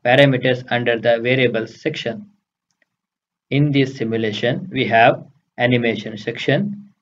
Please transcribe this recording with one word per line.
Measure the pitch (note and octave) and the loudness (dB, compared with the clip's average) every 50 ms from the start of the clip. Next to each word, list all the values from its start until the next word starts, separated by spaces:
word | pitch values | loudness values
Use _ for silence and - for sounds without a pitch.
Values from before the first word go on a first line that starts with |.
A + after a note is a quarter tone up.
| - | 0
parameters | A#2+ B2 C#3 C#3+ C#3 C3 A#2+ A#2+ C3 B2+ B2 - - | 2 4 6 6 4 4 2 0 0 -2 -2 -4 -4
under | A#2+ A#2+ A#2+ A#2 A#2 | -4 -2 0 0 -2
the | A2+ A2+ A#2+ A#2 A#2 | 0 2 0 0 2
variables | A#2 B2 B2+ C3 B2+ A#2+ A2+ A2+ A2 A2 - - | 2 0 0 2 2 0 0 -2 -6 -6 -10 -8
section. | - D#3 D3+ - - A#2+ A2 G#2 - - _ _ _ _ _ _ _ _ _ _ _ _ _ _ _ _ _ _ _ _ _ _ _ - | -8 -8 -6 -6 -8 -8 -8 -10 -14 -20 _ _ _ _ _ _ _ _ _ _ _ _ _ _ _ _ _ _ _ _ _ _ _ -2
In | C3 C#3 D3 D3 | 0 2 2 2
this | C#3 C#3 C3 - - | 2 2 0 0 -2
simulation, | - A#2 A2+ A2+ A2+ A2+ G#2+ G#2 - - A#2+ - F#2+ - - | -6 -6 -4 -2 -2 -2 -2 -4 -2 -2 -2 -2 -4 -8 -8
we | B2+ C3 A#2+ | -4 -2 -2
have | G#2+ A#2 A2+ A#2 C3 E3 - - - _ _ _ _ - - | 2 4 6 6 6 4 2 -6 -18 _ _ _ _ -6 -2
animation | B2 B2 B2+ A#2+ A#2 A#2 G#2+ G2+ - A2 A2 | 0 2 2 2 0 0 -2 -4 -6 -10 -12
section, | G#2 - A#2+ A2+ - - - C3+ F3+ G3+ G#3 - - - - _ _ | -10 -8 -8 -8 -6 -2 -2 0 0 -2 -4 -8 -10 -14 -20 _ _